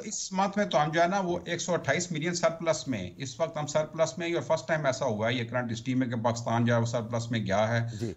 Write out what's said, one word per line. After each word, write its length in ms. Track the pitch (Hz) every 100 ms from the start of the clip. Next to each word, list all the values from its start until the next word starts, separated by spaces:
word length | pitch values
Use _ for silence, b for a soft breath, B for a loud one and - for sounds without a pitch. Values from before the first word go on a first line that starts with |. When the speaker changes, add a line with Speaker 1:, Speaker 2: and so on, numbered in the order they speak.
| -
Speaker 1:
इस 240 | - -
मंथ 160 | 190 196 208
में 120 | 196
तो 80 | 165
हम 140 | 151
जो 100 | 160
है 80 | 175
ना, 100 | 196
वो 240 | 180 175 -
एक 140 | 170
सौ 120 | -
अट्ठाईस 380 | 160 - 160 175
million 220 | 156 170
surplus 520 | 170 165 165 165 156 139
में, 300 | 110 90 -
इस 200 | 135 -
वक्त 120 | 160 151
हम 80 | 147
सरप्लस 500 | 156 156 160 156 -
में, 140 | 170
और 80 | 170
फर्स्ट 260 | - 160 -
time 200 | 156 143
ऐसा 180 | 127 135
हुआ 220 | 104 110
है 100 | 127
ये 80 | 117
current 240 | 123 117
history 260 | 117 131 127
में 140 | 123
कि 60 | 113
पाकिस्तान 500 | 117 117 123 117 120
जो 80 |
है 60 | 120
वो 60 | 113
सरप्लस 420 | 123 110 117 113
में 140 | 117 95
गया 200 | 98 110
है। 320 | 117 117 104
Speaker 2:
जी। 180 | 113